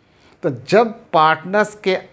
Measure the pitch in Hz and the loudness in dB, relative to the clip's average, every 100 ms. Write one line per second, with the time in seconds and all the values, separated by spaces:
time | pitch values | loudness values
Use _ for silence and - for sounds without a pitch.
0 | _ _ _ _ 170 123 - 202 233 - | _ _ _ _ -8 -8 0 0 0 -4
1 | - 165 156 156 165 202 208 - 190 185 | -4 2 2 2 -2 -2 -2 -4 -4 -4
2 | - | -2